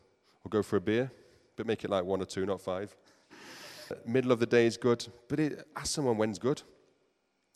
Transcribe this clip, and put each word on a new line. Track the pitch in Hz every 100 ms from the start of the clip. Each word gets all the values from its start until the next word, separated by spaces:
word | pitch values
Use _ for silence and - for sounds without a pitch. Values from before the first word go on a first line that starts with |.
| _ _ _ _
or | 92
go | 107
for | - 101
a |
beer, | 92 113 131 - - _ _ -
but | 110
make | 107
it, | 101
like, | 98
one | 90 95
or | 92
two, | 98 95
not | 92
five. | - 92 101 - _ _ _ - - - - - - - 117
Middle | 127 127
of | 117
the | 117
day | 120 117
is | 107
good, | 123 117 - - -
but | 147
it, | 151 - - -
ask | 151
someone | 160 131 107
when's | 110 92
good. | 123 151 - _ _ _ _ _ _ _ _